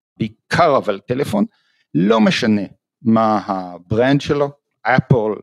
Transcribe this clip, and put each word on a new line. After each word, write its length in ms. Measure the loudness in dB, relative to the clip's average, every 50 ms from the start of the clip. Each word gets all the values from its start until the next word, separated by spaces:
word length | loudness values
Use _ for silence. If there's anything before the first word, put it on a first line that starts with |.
| _ _ _ -8
בעיקר 580 | -8 -8 -8 _ _ _ 0 2 2 2 2
אבל 240 | 2 0 -2 -6 -6 -6
טלפון, 380 | -6 -4 -4 -4 -4 -2 -2 -2 -4 _ _ _ _ _ _ _ _ -2
לא 260 | -2 2 2 2 4
משנה 420 | 2 2 2 0 0 0 0 -2 -4 -8 -14 _ _ _ _ _
מה 380 | -2 0 2 2 2 2 0 -2 -2
הברנד 760 | -4 -6 -6 -8 -10 -16 -18 -8 _ 0 0 2 2 2 0
שלו, 300 | 0 -2 -2 -2 -2 -4 -6 _ _ _ _ _
אפל, 580 | -2 0 0 0 2 2 2 2 2 -2 -4 -6